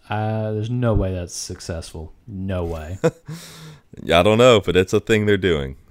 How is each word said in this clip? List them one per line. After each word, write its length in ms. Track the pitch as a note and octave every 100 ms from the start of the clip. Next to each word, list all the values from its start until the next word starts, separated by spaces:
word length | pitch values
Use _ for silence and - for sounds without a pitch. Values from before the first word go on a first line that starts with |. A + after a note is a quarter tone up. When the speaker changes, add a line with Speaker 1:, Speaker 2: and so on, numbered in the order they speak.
| -
Speaker 1:
uh, 420 | G#2+ A2 A2 A2
there's 180 | G#2+ A2
no 240 | B2 A#2+
way 180 | G2+ F#2+
that's 200 | F2+ F2
successful. 800 | - - F2+ - E2 - E2+ D#2+ - -
No 360 | F#2+ F#2+ F#2 E2+
way. 340 | E2 D2+ G2
Speaker 2:
<laughs> 60 | E3 - - E3 - - D#3 - _ -
Yeah, 160 | - E2
I 40 |
don't 160 | F#2+ A2
know, 200 | B2 A2
but 160 | F#2 F2
it's 160 | F#2
a 80 | G#2
thing 280 | - A2 G#2
they're 100 | G2+
doing, 380 | F#2 D2+ C2+ C2+ _